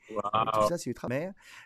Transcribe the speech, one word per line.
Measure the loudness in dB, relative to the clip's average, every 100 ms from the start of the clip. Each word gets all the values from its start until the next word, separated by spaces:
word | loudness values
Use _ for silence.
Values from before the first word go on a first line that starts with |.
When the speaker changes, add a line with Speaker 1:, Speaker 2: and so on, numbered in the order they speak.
| -8
Speaker 1:
euh, |
tout | -4 0 2 2 4
Speaker 2:
Waouh. | 4
Speaker 1:
ça, | 2
c'est | -4
ultra | -6 -4
mère. | -4 -4 -10 -20 -20